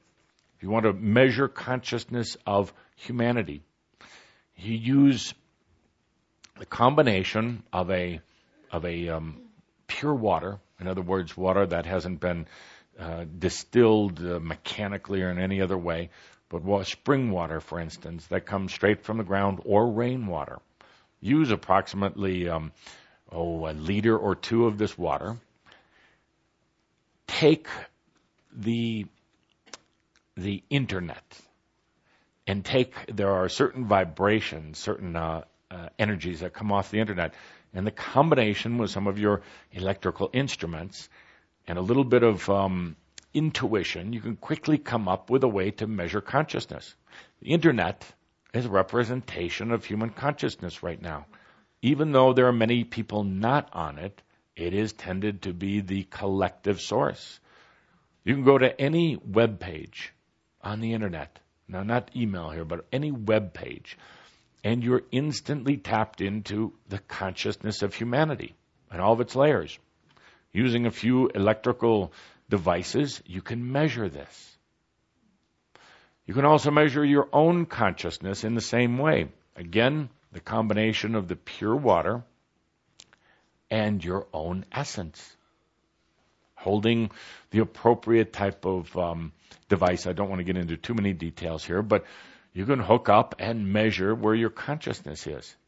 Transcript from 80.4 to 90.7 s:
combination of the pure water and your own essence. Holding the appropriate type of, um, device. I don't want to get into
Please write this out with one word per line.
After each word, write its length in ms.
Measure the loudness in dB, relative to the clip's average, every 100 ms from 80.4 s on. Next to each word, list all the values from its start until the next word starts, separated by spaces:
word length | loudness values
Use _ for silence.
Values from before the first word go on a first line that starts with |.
combination 720 | -6 -2 0 2 0 0 -2
of 140 | -2 -4
the 80 | -8
pure 400 | -12 -6 -2 0
water 460 | 4 4 2 -4 -8 _ _ _ _ _ _ _ -20 _ _ _ _ _ -4
and 320 | -2 0 -2
your 220 | -2 -6 -6
own 320 | -8 -6 -6 -6
essence. 640 | -8 -8 -8 -12 -14 -20 _ _ _ _ _ _ _ _ _ _ _ _
Holding 560 | -8 0 2 2 2 0 -6 -20 -20 -4
the 80 | 0
appropriate 760 | 0 2 2 2 4 2 2
type 320 | 0 -4 -4
of, 320 | -4 -4 -4 -4
um, 360 | -4 -4 -8 -12 _ -20 -2
device. 380 | 2 2 2 -2
I 60 |
don't 160 | -4 -4
want 120 | -4
to 40 |
get 120 | -4 -4
into 200 | -4